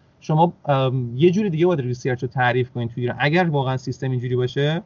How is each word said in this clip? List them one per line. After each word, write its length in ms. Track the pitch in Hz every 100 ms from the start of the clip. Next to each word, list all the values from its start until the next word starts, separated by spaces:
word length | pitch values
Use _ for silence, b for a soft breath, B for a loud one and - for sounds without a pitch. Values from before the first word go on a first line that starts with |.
| b _
شما، 340 | - 156 175 - -
ام، 520 | 139 131 127 120 123
یه 140 | 175
جوری 180 | 180 208
دیگه 160 | 156 180
باید 160 | 165
ریسرچ 400 | 123 123 139 127
رو 60 | 127
تعریف 440 | 131 123 127 120
کنین 160 | 120 117
تو 60 | 127
ایران. 200 | 123 117
اگر 300 | 143 170 175
واقعاً 280 | 143 131 131
سیستم 340 | - 123 135
اینجوری 240 | 127 123 123
باشه، 460 | 123 143 147 165